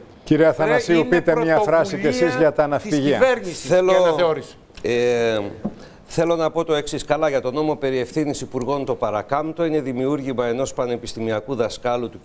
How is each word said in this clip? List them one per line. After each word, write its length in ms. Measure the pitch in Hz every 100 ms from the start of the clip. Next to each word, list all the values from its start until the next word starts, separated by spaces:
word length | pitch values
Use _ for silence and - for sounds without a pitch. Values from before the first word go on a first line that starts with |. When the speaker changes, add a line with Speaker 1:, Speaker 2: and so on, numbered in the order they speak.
| - -
Speaker 1:
Κύριε 220 | - 151 160
Αθανασίου, 500 | 156 156 - - 170
Speaker 2:
Είναι 40 | 147 170
Speaker 1:
πείτε 160 | 165 160
μια 220 | 160 160
φράση 400 | 208 160 151 147
κι 100 | 151
εσείς 120 | 254
Speaker 2:
πρωτοβουλία 280 | 247 254 151
Speaker 1:
για 60 |
τα 100 | 143
Speaker 2:
της 80 | 147 143 214
Speaker 1:
ναυπηγεία. 260 | 151 139 120
Speaker 2:
κυβέρνησης 480 | 262 247 190 147 131
Speaker 3:
Θέλω, 240 | 180 185
Speaker 2:
η 40 | 185
αναθεώρηση. 600 | 180 156 170 156 120 - - -
Speaker 3:
ε, 580 | - 120 120 120 117 110 104 98 - - - - -
θέλω 220 | - 165 170
να 160 | 160
πω 120 | 160
το 100 | 160
εξής. 320 | 151 147 151 -
Καλά, 240 | 151 156
για 120 | 139
τον 120 | 123
νόμο 220 | 135 156 147
περί 220 | 139 131
ευθύνης 420 | 120 - 147 139
υπουργών 440 | 127 131 120 139 135
το 100 | 120
παρακάμπτω. 720 | 113 104 98 143 156 156 165
Είναι 160 | 156
δημιούργημα 640 | 135 123 131 147 135 120 120
ενός 260 | 117 131
πανεπιστημιακού 840 | - 123 120 113 - 113 110 107 127
δασκάλου, 540 | 110 - 123 123 117
του 100 | -